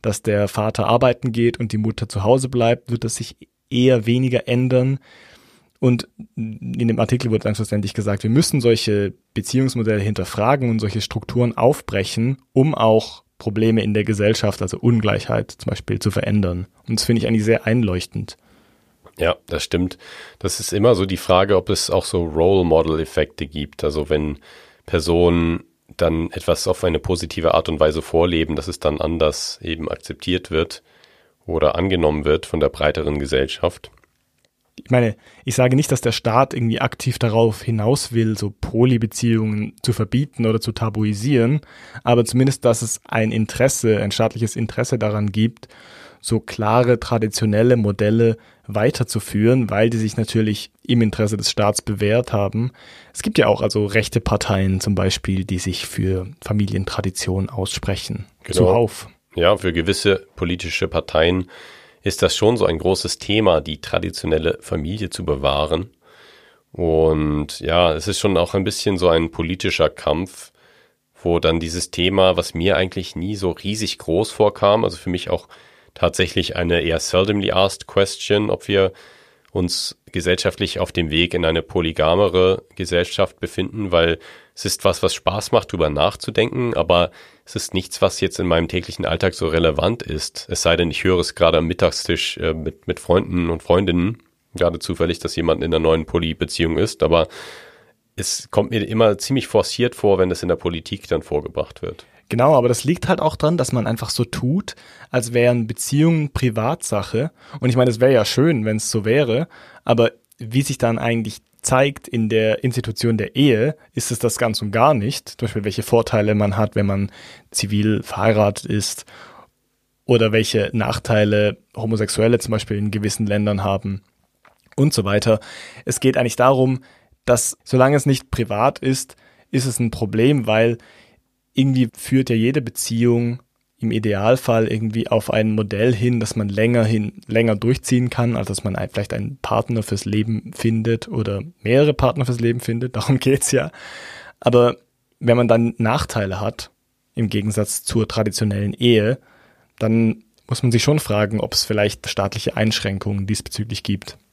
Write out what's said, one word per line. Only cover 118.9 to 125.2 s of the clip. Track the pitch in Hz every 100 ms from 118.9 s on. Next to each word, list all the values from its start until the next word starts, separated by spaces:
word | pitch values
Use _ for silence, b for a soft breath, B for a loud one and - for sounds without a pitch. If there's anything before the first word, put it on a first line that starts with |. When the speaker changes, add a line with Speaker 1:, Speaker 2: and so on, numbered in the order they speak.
| - - B B B B _ _ _ _ _ -
Speaker 1:
oder | 120 110
welche | 110 107 113 98
Nachteile | 113 104 - - 110 104 104 104 95 _ -
Homosexuelle | 110 110 104 - 110 117
zum | -
Beispiel | 110 - 104
in | 104
gewissen | 104 104 - 107
Ländern | 104 104 101
haben | 98 98 98 98 _ _ _ _ _ _ _ -
und | 143
so | 127
weiter. | 98 104